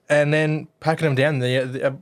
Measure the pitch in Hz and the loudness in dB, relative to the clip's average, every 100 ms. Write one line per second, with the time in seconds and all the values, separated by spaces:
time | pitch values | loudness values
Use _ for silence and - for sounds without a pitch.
0 | - 147 147 156 156 156 - _ 156 160 | 0 2 2 2 0 -2 -8 _ -4 0
1 | 160 131 143 143 123 131 131 127 139 135 | 0 2 2 0 0 -2 -2 -4 -4 -6